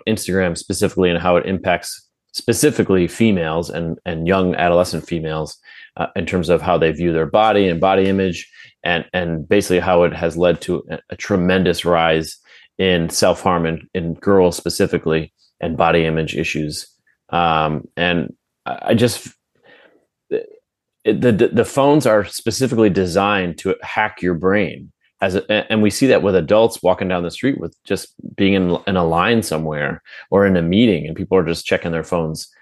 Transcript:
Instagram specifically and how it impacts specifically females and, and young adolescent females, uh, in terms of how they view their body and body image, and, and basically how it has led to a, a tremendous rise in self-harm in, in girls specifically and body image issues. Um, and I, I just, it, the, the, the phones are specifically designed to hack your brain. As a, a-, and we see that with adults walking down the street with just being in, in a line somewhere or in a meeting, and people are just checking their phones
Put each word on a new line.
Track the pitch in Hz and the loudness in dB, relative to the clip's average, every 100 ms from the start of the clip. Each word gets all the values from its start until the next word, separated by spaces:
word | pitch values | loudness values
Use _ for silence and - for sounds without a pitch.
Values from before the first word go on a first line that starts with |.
| - | -4
Instagram | 110 - 95 92 82 | -6 -2 -2 -2 -4
specifically | - 98 98 - 90 | -6 -2 -2 2 0
and | 85 | 2
how | 90 87 | 2 0
it | - | 0
impacts | 98 95 87 - - _ _ _ - | -4 -2 -2 -4 -16 _ _ _ -8
specifically | - 113 147 - 95 95 85 | -2 2 0 2 2 2 0
females | - 113 95 80 80 85 | 2 2 2 0 -4 -4
and, | 85 82 - - | -6 -6 -8 -8
and | 82 82 | -4 0
young | 95 90 80 | 2 2 0
adolescent | 87 87 90 80 - | 2 2 2 -2 -6
females, | 85 78 78 76 - - - - - | -6 -4 -6 -8 -12 -20 -20 -16 -8
uh, | - - | -6 -6
in | 85 | -4
terms | 92 80 | -2 0
of | 85 | 0
how | 80 85 | 2 2
they | 80 | 2
view | 76 87 | 0 -2
their | 80 78 | 0 0
body | 107 110 101 95 | 2 4 4 2
and | 85 | 2
body | 95 98 95 | 2 2 2
image, | 98 95 85 - - - _ | 2 0 -4 -12 -20 -20 _
and, | 90 85 - | -4 -4 -2
and | 92 85 80 73 | -4 -4 -6 0
basically | 104 - 90 | 0 2 0
how | 87 90 | 2 2
it | 85 | 2
has | 82 85 80 | 0 -4 0
led | 87 82 | 0 0
to | - 82 - | -2 -6 -6
a, | 78 - | -14 -12
a | - | -12
tremendous | - 101 90 95 90 85 85 | -2 0 2 2 2 0 0
rise | 85 82 80 78 - _ - _ - | 2 2 0 -2 -12 _ -20 _ -2
in | 92 90 82 | 0 0 0
self-harm | - 92 85 98 87 82 | 0 0 2 0 0 -2
in, | 80 - | -4 -8
in | 92 85 80 | -8 -6 -4
girls | 98 98 90 - | 0 4 4 0
specifically | 87 - 95 85 80 80 78 _ _ - | -6 -2 -2 0 0 -2 -4 _ _ -10
and | 87 78 | -6 0
body | 85 82 80 | 2 2 2
image | 80 80 - | -2 -4 -4
issues. | 82 76 76 76 - _ _ _ - | -4 -4 -6 -8 -14 _ _ _ -6
Um, | 85 85 80 78 76 - - | 0 2 2 0 -4 -8 -4
and | 90 87 60 - _ _ - | -2 0 -4 -10 _ _ -12
I, | - - | -6 0
I | 110 | 2
just, | 120 - - _ _ _ _ - _ _ _ _ - | 2 -2 -14 _ _ _ _ -20 _ _ _ _ -8
it, | - - - _ _ _ _ 110 | -8 -8 -20 _ _ _ _ -2
the, | 110 123 | 2 2
the, | 95 117 | 2 2
the | 110 110 | 2 0
phones | - 139 151 127 | 2 4 4 4
are | 107 95 | 2 0
specifically | - - 110 131 113 107 | -6 -6 -2 -2 2 2
designed | 90 92 87 101 101 90 80 | 2 0 0 0 0 -2 -4
to | 95 - | -4 -4
hack | - - 107 - | -4 -2 -2 -2
your | 90 | -4
brain. | 85 92 104 82 69 - _ _ - | 0 0 0 -2 -6 -18 _ _ -6
As | 98 92 | -2 -2
a, | - | 0
a-, | 107 - | -2 0
and | 110 | 2
we | 107 | 2
see | - 135 | 2 2
that | 101 | 4
with | 92 92 | 4 2
adults | 76 107 113 - | 4 4 4 2
walking | 87 92 92 | 0 0 -2
down | 90 | -4
the | 85 | -4
street | - 131 - | -4 -4 -4
with | 82 _ - | -8 _ -6
just | 95 - _ - - | -6 -6 _ -12 0
being | 98 | 2
in, | 98 90 85 - | 4 2 0 -2
in | 92 | 0
a | 82 | 0
line | 82 98 117 | 2 2 0
somewhere | 107 78 78 76 73 82 - - - | 0 -4 -4 -4 -6 -8 -14 -18 0
or | 98 98 | 2 4
in | 90 | 4
a | |
meeting, | 82 98 120 82 78 | 2 4 4 2 -4
and | 82 | -8
people | 92 95 | 0 0
are | 82 | 0
just | 82 - | -4 -2
checking | 95 87 | -2 -2
their | 82 | -6
phones | 78 87 80 80 - _ | -4 -4 -4 -8 -14 _